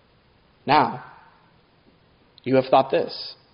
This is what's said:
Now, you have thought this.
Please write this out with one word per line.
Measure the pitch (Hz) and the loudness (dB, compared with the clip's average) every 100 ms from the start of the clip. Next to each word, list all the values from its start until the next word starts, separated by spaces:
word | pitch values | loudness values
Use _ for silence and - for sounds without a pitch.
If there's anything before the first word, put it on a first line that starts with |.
| _ _ _ _ _ _ | _ _ _ _ _ _
Now, | - 147 117 113 - - _ _ _ _ _ _ _ _ _ _ _ _ | 0 2 2 -2 -16 -20 _ _ _ _ _ _ _ _ _ _ _ _
you | 123 131 | -2 0
have | 127 | 2
thought | 139 135 | 2 2
this. | 170 - - - - _ | -2 -4 -10 -18 -20 _